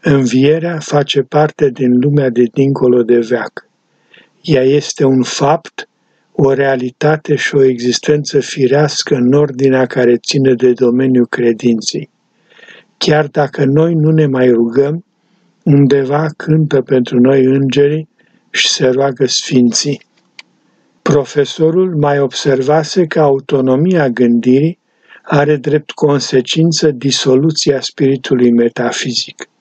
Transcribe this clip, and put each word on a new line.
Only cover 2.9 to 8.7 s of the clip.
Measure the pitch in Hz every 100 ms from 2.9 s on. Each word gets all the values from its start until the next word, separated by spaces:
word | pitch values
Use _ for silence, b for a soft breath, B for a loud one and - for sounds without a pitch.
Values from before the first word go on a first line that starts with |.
| 123
de | 113 120
veac. | 113 120 107 - _ _ _ b b b b _
Ea | - 135
este | 131 147 143 - 139
un | 131
fapt, | 123 - 139 160 - - - _ _ _ _
o | - 139
realitate | 135 139 135 123 _ 151 156 - 143
și | - 143
o |
existență | 131 123 123 120 - 151 147 147
firească | 123 - 127